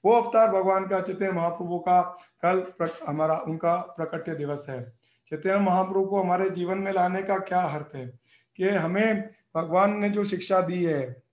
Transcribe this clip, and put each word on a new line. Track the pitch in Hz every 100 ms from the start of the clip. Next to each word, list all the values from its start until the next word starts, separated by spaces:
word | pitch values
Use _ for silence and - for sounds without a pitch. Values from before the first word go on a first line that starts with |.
| 196
वो | 233
अवतार | 226 220 220
भगवान | 190 190 190 190
का | 190
चैतन्य | 185 185 196
महाप्रभु | 175 170 170 180 175
का | 180 180 175 - - _
कल | 175 185
प्रक-, | 180 - 165 - -
हमारा | 151 156 160
उनका | - 160 170 175
प्रकट्य | - - 160 165 165 151
दिवस | 143 147 143
है। | 131 120 _ _ _ _
चैतन्य | 156 190 196
महाप्रभु | 196 180 185 190 190
को | 196
हमारे | 185 180 190
जीवन | 185 175 190
में | 196
लाने | 190 180 190
का | 196 190
क्या | 190 180
अर्थ | 175 147 147 139
है | 127 - _ _ _ -
कि | 185
हमें | 202 165 185 220 208 - - _ 165
भगवान | 165 180 202 208
ने | 202
जो | 208
शिक्षा | 202 180 - 190
दी | 175 180
है | 170 151 127 123 _